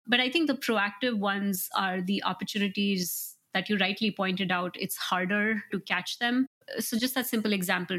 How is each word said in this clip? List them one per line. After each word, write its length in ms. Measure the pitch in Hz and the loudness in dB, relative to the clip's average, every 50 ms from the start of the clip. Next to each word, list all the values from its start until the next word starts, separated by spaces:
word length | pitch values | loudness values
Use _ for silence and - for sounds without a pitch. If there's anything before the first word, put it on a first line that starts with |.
| _ | _
But 140 | 220 240 240 | 2 2 4
I 100 | 254 254 | 4 2
think 160 | 262 339 320 | 2 2 2
the 80 | 294 269 | 2 2
proactive 640 | 269 - - 226 202 202 208 - - 262 247 233 | 0 0 2 2 2 2 0 -2 -2 -2 0 0
ones 500 | 202 196 196 196 196 202 202 190 185 - - - | 2 0 0 0 2 0 0 0 0 -4 -2 -2
are 240 | 208 190 185 185 190 | 0 0 0 0 0
the 240 | 180 190 202 185 - | 0 0 0 0 0
opportunities 1120 | - 185 - 202 - - 208 202 202 190 208 202 202 196 180 180 - - - - - - - _ _ - | -2 -2 -2 -6 -4 0 0 0 0 0 0 2 2 2 0 0 -2 -4 -6 -8 -10 -12 -18 _ _ -4
that 140 | 190 180 - | -4 0 0
you 80 | 208 | 2
rightly 340 | 190 190 190 196 - 220 214 | 2 2 0 0 0 0 -2
pointed 400 | - - 190 190 185 185 196 180 | 0 0 0 0 0 0 0 0
out. 240 | 185 180 180 180 - - | 0 0 0 -2 -4 -6
It's 180 | - 180 - | -6 -6 -6
harder 680 | - - - 190 180 185 180 208 208 208 220 220 208 - - | -6 -2 -2 0 0 2 0 2 2 2 2 0 -2 -4 -4
to 80 | - 190 | -6 -6
catch 400 | - - 185 180 185 - - - | -2 -2 -2 -2 -2 -4 -4 -2
them. 260 | 240 240 247 254 262 - - _ _ - - - | 0 2 2 2 0 0 -2 _ _ -8 -6 -6
So 180 | 226 - 240 | -4 -2 -2
just 180 | 214 240 262 - | 0 -2 0 0
that 100 | 262 247 | -2 -2
simple 260 | - 247 220 214 214 202 | 0 0 0 2 2 0
example, 440 | 190 180 185 190 180 175 175 185 | 0 2 0 0 0 0 -2 -2